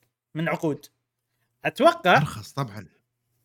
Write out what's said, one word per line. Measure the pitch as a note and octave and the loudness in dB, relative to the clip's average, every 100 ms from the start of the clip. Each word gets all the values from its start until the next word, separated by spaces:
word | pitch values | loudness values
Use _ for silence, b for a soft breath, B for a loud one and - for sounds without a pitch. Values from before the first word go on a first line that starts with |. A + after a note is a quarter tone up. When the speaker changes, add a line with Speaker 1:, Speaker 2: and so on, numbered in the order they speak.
| _ _ _ | _ _ _
Speaker 1:
من | D#3 D#3+ | -8 -6
عقود. | D#3 D#3+ C#3 - _ _ _ _ _ _ _ | -4 -4 -4 -10 _ _ _ _ _ _ _
أتوقع | D#3 - D4+ E4 F3+ G#3+ | -8 2 4 4 4 4
Speaker 2:
أرخص | - A2 G2+ | 4 -6 -12
طبعًا. | - C3 G2+ - _ _ _ _ _ | -8 -8 -10 -18 _ _ _ _ _